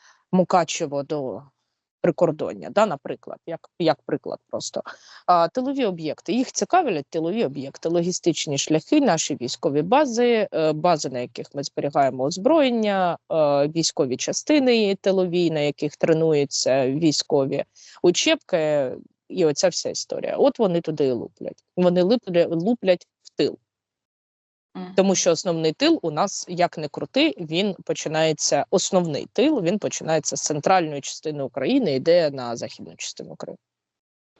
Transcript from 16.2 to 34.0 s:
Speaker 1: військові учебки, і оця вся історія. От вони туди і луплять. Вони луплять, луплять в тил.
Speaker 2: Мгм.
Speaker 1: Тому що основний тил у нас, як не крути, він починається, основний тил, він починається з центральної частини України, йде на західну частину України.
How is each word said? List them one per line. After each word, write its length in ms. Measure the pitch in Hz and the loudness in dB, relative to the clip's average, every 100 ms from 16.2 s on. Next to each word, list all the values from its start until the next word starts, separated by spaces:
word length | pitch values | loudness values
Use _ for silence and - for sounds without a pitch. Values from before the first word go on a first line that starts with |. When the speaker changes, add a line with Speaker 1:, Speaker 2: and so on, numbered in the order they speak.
| 160 147 139 - 131 135 131 | 4 2 0 -2 0 2 2
Speaker 1:
військові 760 | 143 165 - - 143 135 139 - _ - - | 2 2 0 0 0 0 -4 -6 _ -20 0
учебки, 880 | 175 175 311 311 - 170 151 147 127 - - _ _ | 2 2 0 0 0 0 2 0 -2 -6 -16 _ _
і 160 | 185 156 | 0 2
оця 240 | 147 185 | 2 0
вся 200 | - - | 0 -6
історія. 460 | - - - - - | -8 -8 -6 -4 2
От 220 | 262 - | 2 4
вони 220 | 196 170 | 0 0
туди 240 | 160 151 135 | -2 0 0
і 60 | |
луплять. 520 | 117 - _ - - _ - | 0 -6 _ -14 -14 _ 2
Вони 240 | 180 180 | 2 4
луплять, 460 | 180 240 190 170 160 | 2 2 2 2 2
луплять 560 | 165 196 240 190 180 _ _ | 0 -2 0 2 0 _ _
в 60 | - - | -16 -2
тил. 200 | 135 - _ _ _ _ _ _ _ _ _ _ _ 185 | -2 -2 _ _ _ _ _ _ _ _ _ _ _ -14
Speaker 2:
Мгм. 180 | 185 190 | -4 0
Speaker 1:
Тому 200 | 196 180 | 2 2
що 160 | 180 | 2
основний 420 | 160 190 165 160 | 0 0 0 -2
тил 260 | - 311 320 | 0 2 2
у 100 | 165 | 0
нас, 340 | 151 196 - - | -2 -2 -4 -8
як 280 | 175 170 170 | -2 -2 -2
не 100 | 151 | -10
крути, 480 | - 143 262 311 - | -8 -2 2 2 0
він 380 | 156 165 208 175 | -4 -2 -2 -4
починається, 840 | - 156 156 156 160 156 - 147 - | -6 -6 -2 0 0 0 0 0 2
основний 580 | 190 - 185 170 135 - | 0 2 0 0 -4 -4
тил, 280 | - 285 277 | 0 2 2
він 180 | 170 208 | 0 -2
починається 560 | 131 - 160 160 - - | -4 -6 -2 -2 -2 -6
з 60 | |
центральної 600 | - 151 175 185 156 143 | -4 -2 2 2 2 -6
частини 420 | - - 156 147 | -10 -10 -8 -6
України, 520 | 131 - 139 269 185 135 | -6 -4 0 2 2 2
йде 340 | 160 175 151 | 4 4 4
на 260 | 135 120 117 | -2 -6 -6
західну 400 | 113 - 82 82 | -8 -12 -18 -14
частину 380 | - - - | -14 -12 -16
України. 240 | - - - _ _ _ _ | -14 -14 -14 _ _ _ _